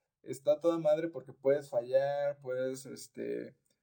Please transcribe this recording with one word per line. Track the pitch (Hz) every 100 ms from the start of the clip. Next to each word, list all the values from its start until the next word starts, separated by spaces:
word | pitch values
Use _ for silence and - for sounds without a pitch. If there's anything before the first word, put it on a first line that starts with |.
| _ _
está | - 127 - 196
toda | 170 170
madre | 151 156 165
porque | 139 -
puedes | - 135 143 143
fallar, | 123 123 131 139 143 143 143
puedes, | 135 127 131 131 135
este, | 117 - 117 117 120 117 _ _ _